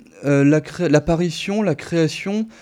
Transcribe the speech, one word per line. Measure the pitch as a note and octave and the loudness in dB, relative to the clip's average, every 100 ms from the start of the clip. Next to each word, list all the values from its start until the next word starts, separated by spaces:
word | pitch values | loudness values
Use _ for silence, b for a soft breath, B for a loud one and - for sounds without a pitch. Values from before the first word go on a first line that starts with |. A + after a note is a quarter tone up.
| - - C#3 | -16 -6 0
euh, | C#3 | 4
la | C#3+ D3+ | 4 4
cré-, | D3 - E3 | 0 -4 2
l'apparition, | D3 D3 E3 F3 - - G#3 | 2 2 0 -2 -4 -4 -2
la | G3 | -2
création | C#3+ - E3+ D#3 - F#3+ G#3+ A3 B | -2 -2 0 0 -2 -6 -4 -6 B